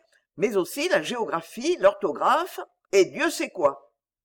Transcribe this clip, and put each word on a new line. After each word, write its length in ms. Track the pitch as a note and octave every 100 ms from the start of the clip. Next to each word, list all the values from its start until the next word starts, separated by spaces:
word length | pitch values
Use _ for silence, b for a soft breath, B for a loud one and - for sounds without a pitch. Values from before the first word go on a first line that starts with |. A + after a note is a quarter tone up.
| - _ _ -
mais 220 | G#3+ G3+
aussi 320 | E3+ - E4+
la 100 | G3
géographie, 800 | D3+ A#3+ F#3+ E3 - - C#4 F4
l'orthographe, 800 | G#3+ - F3 D3 E3 C#4+ F#4 - - _ _
et 140 | G3 E3+
Dieu 240 | D3+ D#4+
sait 180 | - C#4+
quoi. 460 | - C#3+ C#3 - _ _ _